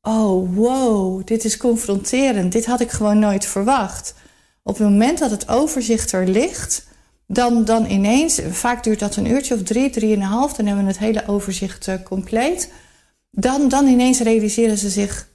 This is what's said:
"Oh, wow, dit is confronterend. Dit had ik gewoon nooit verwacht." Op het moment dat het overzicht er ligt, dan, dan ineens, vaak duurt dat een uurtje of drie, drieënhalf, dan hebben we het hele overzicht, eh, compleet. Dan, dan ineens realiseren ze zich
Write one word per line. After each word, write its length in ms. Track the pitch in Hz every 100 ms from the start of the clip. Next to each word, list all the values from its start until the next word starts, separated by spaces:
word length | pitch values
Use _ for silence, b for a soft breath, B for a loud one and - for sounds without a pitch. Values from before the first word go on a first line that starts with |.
"Oh, 560 | - 220 214 185 185 180
wow, 680 | 233 262 254 214 190 190 190
dit 180 | 226
is 120 | 226 214
confronterend. 960 | 247 226 - 196 196 254 269 214 180
Dit 140 | 196 233
had 140 | 247
ik 100 | 240
gewoon 280 | - 214 208
nooit 280 | 214 202 -
verwacht." 680 | - 202 269 196 - - - b b b b
Op 160 | - 202
het 100 | 208
moment 300 | 202 233 339
dat 120 | 277
het 180 | 208 -
overzicht 640 | 240 302 277 220 226 -
er 160 | 190 185
ligt, 580 | 190 320 - - - - b b b _
dan, 380 | 196 240 233
dan 260 | 220 226 220
ineens, 500 | 196 202 247 320 - 156
vaak 320 | 175 240 240
duurt 160 | 233 214
dat 180 | 208 208
een 100 | 202
uurtje 280 | 247 277
of 80 | 240
drie, 280 | 185 220 269
drieënhalf, 640 | 240 214 214 190 220 285
dan 140 | - 208
hebben 180 | 202
we 60 | 196
het 100 | 190
hele 260 | 214 214 -
overzicht, 600 | 202 202 185 190 - -
eh, 60 | 190
compleet. 680 | 185 190 185 220 269 359 - b b b b b _
Dan, 380 | - 247 269 285
dan 180 | 262 277
ineens 340 | 247 247 254
realiseren 580 | 226 226 208 214 226 208
ze 100 | 202
zich 400 | 190 202 - -